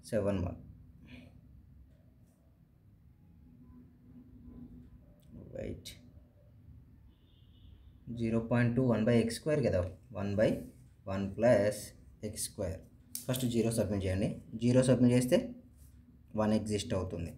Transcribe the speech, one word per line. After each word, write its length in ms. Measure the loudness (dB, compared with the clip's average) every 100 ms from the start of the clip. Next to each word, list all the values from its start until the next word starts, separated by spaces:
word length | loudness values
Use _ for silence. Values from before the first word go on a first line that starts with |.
| -2
Seven 260 | -2 0 -2
one. 140 | -4 -8 -16 -20 -20 -20 -20 -20 -20 -20 -20 -20 -20 -20 -20 -20 -20 _ -20 _ _ _ _ _ _ _ -20 -20 -20 -20 -20 -20 -20 -20 -20 -20 -20 -20 -20 -20 -18 -18 -18 -18 -20 -20 -20 -20 -20 -18 -14
Wait. 320 | -12 -10 -12 -16 -20 -20 -20 -20 -20 -20 -20 -20 -20 -20 -20 -20 _ _ -20 -20 -20 -20 -20 -20 -20 -12 -4
జీరో 180 | 0 0 2
పాయింట్ 220 | 2 4 4
టూ 60 | 2
వన్ 100 | 4 4
బై 80 | 4
ఎక్స్ 140 | 2 -2
స్క్వేర్ 220 | -2 0 2
కదా, 140 | 0 -2 -8 -14 -6
వన్ 120 | -4 2
బై 100 | 2 2 -6 -18 -20 -18 -8
వన్ 160 | -6 -6 2
ప్లస్ 440 | 4 6 4 -2 -12 -18 -20 -12 -10
ఎక్స్ 180 | -8 -10
స్క్వేర్. 300 | -6 -8 -8 -14 -20 -16 -14 -6
ఫస్ట్ 180 | -2 0 2
జీరో 160 | 2 0
సబ్మిట్ 240 | 0 0 0
చేయండి. 220 | 0 -2 -4 -12 -2
జీరో 200 | 4 4 6
సబ్మిట్ 240 | 6 6 6
చేస్తే 220 | 4 2 0 -12 -20 -20 -20 -20 -20 -20 -10 -2
వన్ 140 | 2 2
ఎగ్జిస్ట్ 360 | 0 -4 -2 -4
అవుతుంది. 340 | -4 -6 -8